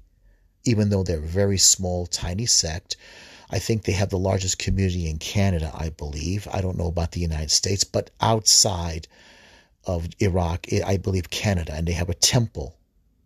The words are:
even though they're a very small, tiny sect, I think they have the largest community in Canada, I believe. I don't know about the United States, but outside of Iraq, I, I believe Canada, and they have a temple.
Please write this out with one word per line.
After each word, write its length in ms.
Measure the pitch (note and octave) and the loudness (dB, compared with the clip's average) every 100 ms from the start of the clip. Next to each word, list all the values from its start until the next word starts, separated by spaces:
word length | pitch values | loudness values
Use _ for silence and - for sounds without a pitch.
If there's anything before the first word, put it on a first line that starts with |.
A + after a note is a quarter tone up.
| - _ _ _ _ _ | -20 _ _ _ _ _
even 240 | B2+ G#2+ G#2 | 0 2 4
though 140 | G2+ | 2
they're 160 | F2+ D#2+ | 0 -2
a 20 | |
very 380 | D#2+ F#2 G2+ F#2+ | -2 2 2 4
small, 480 | - - F2+ F2+ F2 | 4 4 0 -2 -4
tiny 400 | - F2+ F#2 A#2+ | -4 -4 -2 0
sect, 500 | - D#2+ D#2+ - - - - - - - | 0 0 -4 -8 -12 -14 -20 -20 -20 -6
I 80 | F#2+ | -4
think 240 | - A2 | 0 0
they 100 | - | 0
have 180 | F#2+ G2 | 0 0
the 80 | F#2 | 0
largest 400 | F#2+ G2 F#2+ - | 0 0 -2 -2
community 520 | - F#2+ F#2+ F2+ D#2+ | 0 2 2 0 -2
in 80 | D#2 | -4
Canada, 540 | - G#2 G2 E2+ D#2 | -2 2 2 2 -2
I 160 | - D#2+ | -4 -8
believe. 560 | - D2 D2+ D#2+ G#2 - | -6 -8 -6 -4 -4 -4
I 100 | - | -4
don't 180 | F2+ F2 | -2 -2
know 80 | E2+ | -2
about 240 | E2+ E2+ | -2 -2
the 100 | F2 | -2
United 300 | E2+ D2+ D2+ | -2 -2 0
States, 320 | - F#2+ G2 | 0 0 -2
but 280 | - G#2+ - - | 0 -2 -4 0
outside 880 | G#2+ A2+ - - A2 F2+ E2+ D#2+ - - - - - - _ _ | 2 2 4 4 4 0 -4 -6 -10 -18 -20 -20 -20 -20 _ _
of 240 | - F2 E2 - | -4 -4 -4 -2
Iraq, 460 | G2+ F2+ E2 F2 - | 0 2 0 -2 -2
I, 200 | G2+ F2 | -2 0
I 40 | G2 | 0
believe 320 | G2 F#2 E2 | 0 -2 -2
Canada, 460 | - G#2+ F2+ D#2+ | -2 0 0 -2
and 140 | D#2 E2+ | -4 -2
they 40 | |
have 160 | E2 F2 | -2 -2
a 60 | |
temple. 640 | - - B2+ A2+ D#2+ C2+ - _ _ _ _ | 0 2 2 0 -4 -10 -14 _ _ _ _